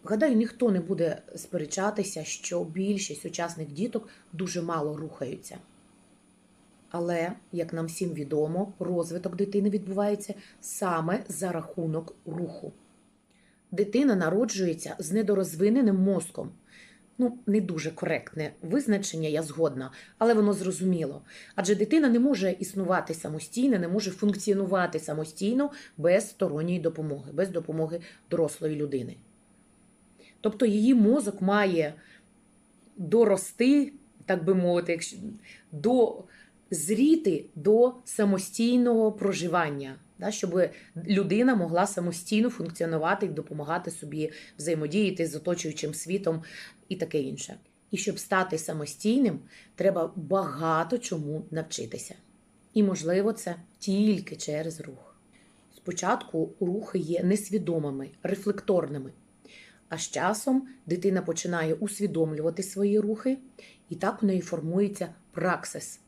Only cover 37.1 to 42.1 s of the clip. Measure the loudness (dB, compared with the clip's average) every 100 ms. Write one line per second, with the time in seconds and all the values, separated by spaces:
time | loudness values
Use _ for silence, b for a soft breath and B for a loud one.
37.1 | 6 4 0 -4 -2 4 6 6 2 -10
38.1 | 0 2 2 -2 0 4 4 4 4 4
39.1 | 2 -2 0 0 0 0 -4 -8 -14 _
40.1 | _ -6 -4 -2 2 2 B B -12 0
41.1 | 0 2 4 4 4 2 2 2 0 -4